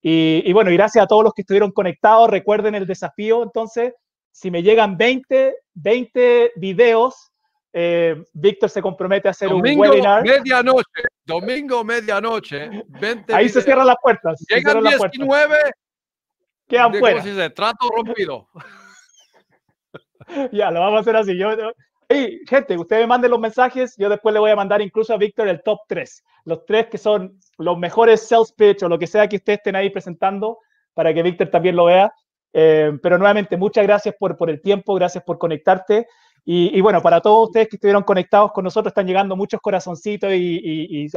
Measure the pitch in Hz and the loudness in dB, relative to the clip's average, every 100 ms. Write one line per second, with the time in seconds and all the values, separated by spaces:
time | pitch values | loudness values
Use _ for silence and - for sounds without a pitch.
0 | 165 160 160 160 - 196 196 175 208 233 | 0 0 2 0 2 2 2 2 4 2
1 | 190 214 220 - 190 196 208 196 185 - | 4 4 2 -2 -2 0 0 -2 -4 0
2 | 214 226 226 196 202 214 208 208 190 180 | 4 6 4 2 -2 -2 -2 -6 -8 -8
3 | 170 - 214 226 226 226 220 240 247 247 | -10 -8 -4 -2 -4 -8 -8 -6 -6 -8
4 | _ _ _ _ 190 175 180 226 208 175 | _ _ _ _ -8 0 2 4 2 0
5 | 233 262 - 262 269 - _ 175 170 247 | 0 0 -2 0 0 -4 _ -6 -2 -2
6 | 240 254 247 240 233 190 190 185 240 226 | -2 0 2 4 2 -2 -6 2 4 4
7 | 247 - _ _ _ _ _ 170 170 170 | 0 -4 _ _ _ _ _ -4 -2 0
8 | 170 156 180 151 190 202 214 202 190 - | 0 -4 -12 0 0 0 -4 -2 -6 -6
9 | 185 196 190 175 196 190 233 294 208 - | -2 0 -2 -4 -2 0 2 4 6 6
10 | 202 208 214 277 262 254 247 262 - 165 | 4 2 4 2 2 0 2 0 0 -8
11 | 160 _ - 165 196 262 285 247 220 233 | -8 _ -8 -8 -6 -8 -4 -6 -4 -6
12 | 214 202 226 226 - 143 156 208 - - | -4 -4 -4 -6 -8 -12 -12 -14 -16 -8
13 | 202 233 - 175 240 247 277 262 262 247 | -8 -8 -2 2 2 2 2 2 4 2
14 | 247 214 165 160 160 226 285 220 320 277 | 2 0 -4 -8 -4 0 2 2 2 0
15 | 190 262 269 285 302 302 285 - _ _ | -2 -4 -2 0 2 0 -2 -6 _ _
16 | _ _ _ _ _ _ _ 240 240 202 | _ _ _ _ _ _ _ 2 2 4
17 | 233 214 190 196 160 - 208 226 247 226 | 0 0 -4 -6 -6 -4 -6 -2 -4 -4
18 | 220 220 170 123 _ 170 - - - _ | -6 -8 -8 -8 _ -20 -20 -20 -20 _
19 | _ _ _ _ _ _ _ _ _ - | _ _ _ _ _ _ _ _ _ -20
20 | _ _ - 330 254 208 196 170 190 214 | _ _ -14 -10 -6 -4 -2 0 0 0
21 | 214 220 202 180 202 220 220 - _ _ | 0 0 -2 -4 -4 -4 -8 -12 _ _
22 | _ 277 247 - - 262 269 175 170 220 | _ -2 -2 -8 -2 -2 0 -6 -2 0
23 | 226 247 247 233 220 220 254 254 247 - | 2 2 2 0 -2 -2 -2 -2 -6 -4
24 | 202 208 220 214 214 208 196 208 202 220 | -2 0 0 2 2 2 0 -2 -2 -4
25 | 220 214 208 - 208 165 - 214 _ 180 | -4 -2 -2 -2 -4 -2 -4 -6 _ -10
26 | 131 _ _ _ - 165 - 214 220 208 | -10 _ _ _ -10 -10 -2 -2 -2 -6
27 | 214 208 185 _ _ - 165 170 175 220 | -2 -2 -4 _ _ -8 -6 -4 -4 2
28 | 233 220 - 226 226 _ 208 196 180 165 | 4 2 2 0 0 _ 2 2 -2 -4
29 | 170 214 208 202 - 208 208 196 196 196 | -2 0 0 -2 -4 -4 -4 -4 -4 -6
30 | 180 170 190 196 214 226 _ _ _ - | -14 -6 -4 -4 -8 -10 _ _ _ -2
31 | 160 160 170 175 185 175 180 175 170 185 | 0 0 -2 -2 -2 0 0 2 4 4
32 | 208 _ _ _ _ 156 160 156 151 147 | 2 _ _ _ _ 2 4 4 0 -2
33 | 175 180 202 208 196 196 202 220 202 208 | 0 2 2 2 -2 -4 -2 0 2 0
34 | 208 - 190 - 170 147 190 202 196 196 | -2 -6 -6 -4 -4 -4 -2 -2 -2 -2
35 | 175 175 - 165 170 151 - 190 190 214 | -2 -4 -10 -6 -4 -2 0 -2 0 -2
36 | 226 _ _ _ - 175 175 208 208 180 | -2 _ _ _ -4 0 2 2 2 2
37 | 226 170 214 220 220 226 220 202 202 202 | 4 4 4 4 4 0 -2 -2 0 0
38 | 202 190 175 208 208 202 185 220 202 208 | 0 -2 2 2 2 -2 -4 -4 -4 -4
39 | 185 185 196 185 208 214 214 190 180 165 | -2 -2 -2 -6 -8 -6 -4 -4 -6 -12
40 | 208 208 196 190 180 165 160 156 175 151 | -10 -6 -4 -2 -2 -6 -8 -8 -8 -10
41 | 147 | -6